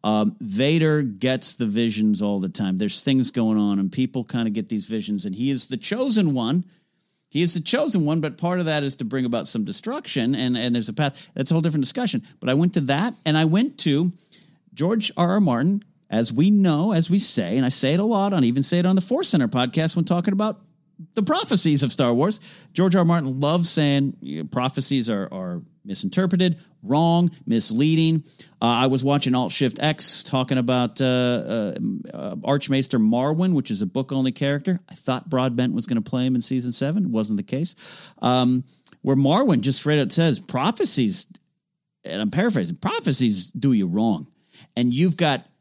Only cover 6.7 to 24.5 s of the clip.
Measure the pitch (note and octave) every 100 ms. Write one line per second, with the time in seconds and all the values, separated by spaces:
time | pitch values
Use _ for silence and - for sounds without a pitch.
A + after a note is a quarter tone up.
6.7 | _ _ _ _ _ _ C#3+ E3+ F3 D3+
7.7 | B3+ D4+ G3+ D3 E3 D3+ - E3+ F3+ D#3+
8.7 | D3+ C#3 - A#2 C3+ B2+ A#2 - A2+ F#2+
9.7 | G2 - C#4 - C#3 A#2 C3 B2+ B2 A#2+
10.7 | A#2+ A2 - C#3+ - - - C#3 D#3+ E3
11.7 | D3+ B2+ - B3 A#2 - - B2+ C3+ F3
12.7 | F3 C3+ C#3 A3+ - D#3+ D#3 D#3+ F3+ C4
13.7 | - D#3+ C#3+ F3+ - _ - _ _ _
14.7 | - E3 A3+ G#3 - F3 G3 F#3 A#2+ A3+
15.7 | G3+ - _ _ G#2+ A#2 A2+ F3+ G#3 F#3
16.7 | D3+ G3 F3 D#3+ F#3+ D#3+ - F2 A#2 B2+
17.7 | - C3 E3+ G#3+ G#3 G3 F#3 A#2+ B2+ C3
18.7 | F3 F3+ F#3+ F3+ C4+ F#4+ D#3+ A#2 B2+ B2
19.7 | - D#3+ - D#3+ F3 F3 G3 G#3+ G#3+ _
20.7 | _ _ - D#3+ - G3+ E4 A4+ G3+ E3
21.7 | C#3+ C#3 - B2 A#2+ F3 G#3+ - - -
22.7 | - F#3 F#3 E3+ E3+ C3+ C3 C#3+ E3+ E3
23.7 | - D3 C#3 C#3 - C2+ D2+ D2+